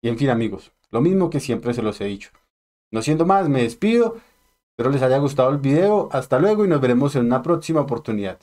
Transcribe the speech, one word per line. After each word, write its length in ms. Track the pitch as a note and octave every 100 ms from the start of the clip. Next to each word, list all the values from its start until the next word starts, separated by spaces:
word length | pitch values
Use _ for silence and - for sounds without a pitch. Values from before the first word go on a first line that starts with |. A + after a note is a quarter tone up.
y 80 | A2+
en 100 | A#2+
fin, 100 | C#3
amigos, 420 | A#2+ A2 - - _ _
lo 80 | A2+
mismo 280 | D3+ F#3+ E3+
que 120 | D3+
siempre 340 | C3+ A2+ A#2+
se 80 | A#2+
los 180 | G#2+ G#2
he 40 |
dicho. 240 | G2+ G2+ - _ _ _ _ _ _
No 80 | A2
siendo 240 | A2 D#3
más, 240 | E3 G3 F3
me 140 | C3+
despido, 540 | A#2 A#2 G#3 A#3 A#3 A3+ _ _ _ _ _
espero 180 | - A#2+
les 120 | C#3+
haya 140 | B2+ C3+
gustado 320 | C#3+ C#3 C3
el 80 | D3
video, 520 | C#3 D3 G3 G#3 -
hasta 260 | C#3 - C3
luego 280 | F#3 G#3+ G3+
y 20 |
nos 140 | D3+
veremos 340 | B2+ B2 C#3 C#3
en 80 |
una 180 | A#2+ B2
próxima 380 | B2 - - D#3+
oportunidad. 580 | D3 A#2 - G#2+ G2 F2